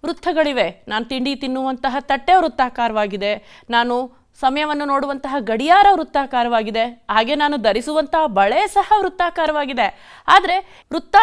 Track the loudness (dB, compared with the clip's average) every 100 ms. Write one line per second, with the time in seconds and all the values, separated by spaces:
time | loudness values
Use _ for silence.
0 | -8 -6 -4 0 0 0 -2 -4 -8 -8
1 | -6 -6 -4 -6 -6 -6 -6 -4 -4 -6
2 | -4 -4 2 2 2 -2 -4 -2 -2 -2
3 | -4 -4 -4 -4 -8 -20 _ -2 0 -2
4 | -4 _ _ _ -2 0 -2 -4 -2 -2
5 | -2 -6 -6 -6 -4 -4 2 6 6 4
6 | 0 -4 -2 -2 0 0 -2 -2 -4 -6
7 | -2 0 2 0 0 0 0 0 0 -2
8 | 0 0 0 2 2 2 0 -2 2 0
9 | 0 -2 -4 -2 -2 -2 -4 -2 -2 -4
10 | -20 -12 4 4 4 -4 -6 -20 _ -8
11 | 2 4